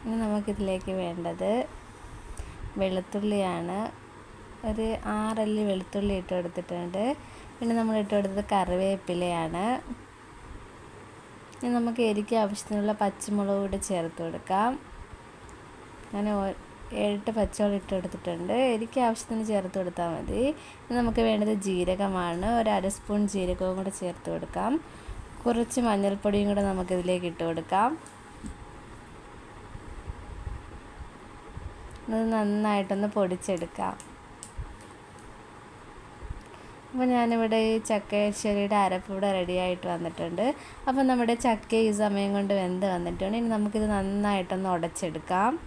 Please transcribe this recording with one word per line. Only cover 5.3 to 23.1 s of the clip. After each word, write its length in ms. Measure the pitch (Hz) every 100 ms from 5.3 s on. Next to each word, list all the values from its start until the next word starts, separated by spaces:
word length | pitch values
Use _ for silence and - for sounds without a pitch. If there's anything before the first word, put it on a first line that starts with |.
| 220 214 214 208
വെളുത്തുള്ളി 460 | 190 180 202 202 190
ഇട്ട് 100 | 185 180
കൊടുത്തിട്ടുണ്ട്. 680 | 175 175 180 175 175 190 233 294 - - - -
പിന്നെ 140 | 233 233
നമ്മൾ 120 | 226 220
ഇട്ട് 100 | 202 208
കൊടുത്തത് 280 | 196 196 202 202
കറിവേപ്പിലയാണ്. 1080 | 180 180 190 190 - 175 175 170 160 170 208 254 - 240 - - - - - - - - - - - - - - - -
ഇനി 120 | 240 240
നമുക്ക് 260 | 233 233 226
എരിക്ക് 260 | 208 208 226
ആവശ്യത്തിനുള്ള 500 | 208 202 - 208 208 208
പച്ചമുളക് 600 | 202 - - 208 196 196
കൂടി 160 | 196 196 -
ചേർത്ത് 300 | 180 165 170 165
കൊടുക്കാം. 440 | 165 - 190 226 269 - - - - - - - - - - - - -
അങ്ങനെ 220 | 202 208 208
ഒ-, 200 | 196 - - - - 214
ഏഴെട്ട് 280 | 208 202 208 220
പച്ചമുളക് 400 | 196 - 208 202
ഇട്ട് 140 | -
കൊടുത്തിട്ടുണ്ട്. 580 | 190 180 - 175 170 180 233 262
എരിക്ക് 260 | 220 226 262 240
ആവശ്യത്തിന് 380 | 226 - 220 220
ചേർത്ത് 260 | 208 185 190
കൊടുത്താൽ 300 | 180 180 170
മതി. 280 | 165 - 196 269 302 - -
ഇനി 100 | - 240
നമുക്ക് 240 | 233 226 226
വേണ്ടത് 260 | 214 208 208 196
ജീരകമാണ്. 840 | 180 180 185 196 185 175 170 208 233
ഒരു 100 | 220
അര 140 | 202 190 -
സ്പൂൺ 240 | -